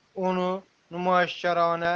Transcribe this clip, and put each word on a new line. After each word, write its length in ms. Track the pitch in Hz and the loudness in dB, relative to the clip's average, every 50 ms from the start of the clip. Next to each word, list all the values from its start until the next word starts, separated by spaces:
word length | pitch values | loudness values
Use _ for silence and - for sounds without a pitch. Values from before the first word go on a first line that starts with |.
| _ _ - | _ _ -8
onu 340 | 196 185 185 185 185 180 180 185 196 196 _ _ _ _ - | -4 -2 -2 0 0 0 -2 -2 -4 -8 _ _ _ _ -14
nümayişkaranə 1000 | 170 175 180 180 180 180 180 165 - - - 175 175 170 170 170 170 170 170 170 175 | -8 -4 0 2 4 4 2 2 -2 -4 -2 -2 0 2 2 2 0 0 0 -2 -2